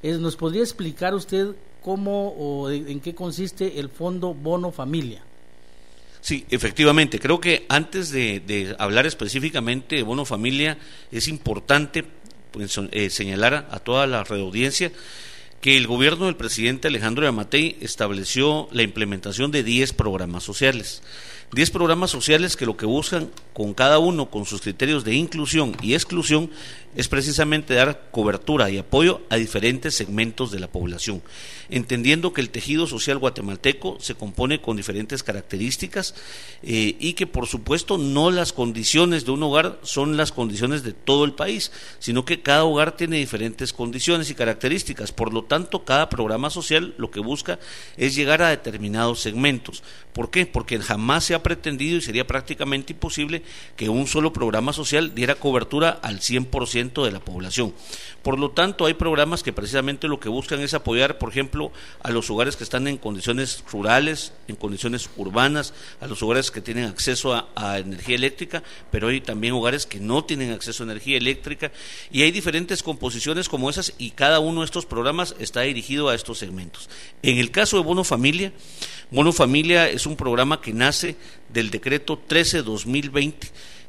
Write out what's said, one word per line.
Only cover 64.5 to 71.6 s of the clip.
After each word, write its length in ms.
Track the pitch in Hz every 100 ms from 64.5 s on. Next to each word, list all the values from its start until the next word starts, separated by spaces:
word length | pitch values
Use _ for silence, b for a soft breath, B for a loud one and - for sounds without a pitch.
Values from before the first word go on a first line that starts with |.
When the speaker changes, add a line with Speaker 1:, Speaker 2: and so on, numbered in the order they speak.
| 104
Speaker 2:
condiciones 540 | 104 98 120 120 - -
urbanas, 560 | 95 104 135 151 135 B B B
a 80 | 135
los 140 | 101
hogares 260 | 110 123 131
que 120 | 110
tienen 240 | 98 117 117
acceso 480 | 95 - 123 135
a, 160 | 120 - -
a 240 | 104 98
energía 360 | 95 92 87 123
eléctrica, 480 | 135 - 175 165 B B B
pero 180 | 110 110
hay 100 | 131
también 340 | 127 104 117
hogares 320 | 123 117 139 -
que 140 | 101
no 240 | 104 131
tienen 280 | 160 147 123
acceso 320 | 110 - 113
a 20 | 117
energía 320 | 107 131 131
eléctrica, 540 | 123 135 147 147